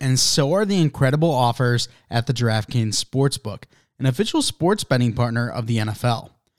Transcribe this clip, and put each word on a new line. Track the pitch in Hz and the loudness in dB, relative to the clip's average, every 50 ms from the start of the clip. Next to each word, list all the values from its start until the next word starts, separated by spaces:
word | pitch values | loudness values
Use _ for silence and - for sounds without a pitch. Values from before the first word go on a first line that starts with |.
and | 135 131 131 127 | -2 0 0 2
so | - - - - 143 139 | 2 2 2 2 2 2
are | 165 196 220 | 2 2 2
the | 196 202 185 | 2 2 2
incredible | 165 147 - - 139 131 135 151 160 170 | 2 2 2 2 0 2 2 2 2 2
offers | 147 123 127 120 117 - 127 120 120 117 - - - _ _ - | 2 2 2 2 2 2 0 0 0 0 -2 -4 -10 _ _ -6
at | - 120 120 | -4 -2 -2
the | - 117 | -2 -2
DraftKings | 113 120 117 110 110 104 - - 123 113 107 101 - | 0 0 0 0 0 -2 -2 -2 -2 0 0 -2 -4
Sportsbook, | - - - 131 135 143 - - - 107 98 - - - _ _ _ _ _ - | -4 -4 0 0 0 0 0 -4 -10 -10 -12 -14 -16 -20 _ _ _ _ _ -4
an | 131 | -2
official | 135 127 - 214 220 - 320 | 0 0 0 0 0 0 0
sports | 269 - - - 156 175 214 208 - | 0 -2 -2 -2 0 0 0 0 0
betting | - 135 123 123 120 107 | 0 0 2 2 0 0
partner | 127 120 117 113 117 120 120 | 0 -2 0 0 -2 -4 -4
of | - 120 113 | -4 -6 -4
the | 110 120 113 | -2 0 0
N | 107 107 | 0 -2
F | 107 - - | -2 -2 -2
L. | 120 117 110 - - _ _ _ _ _ | -2 -2 -2 -6 -12 _ _ _ _ _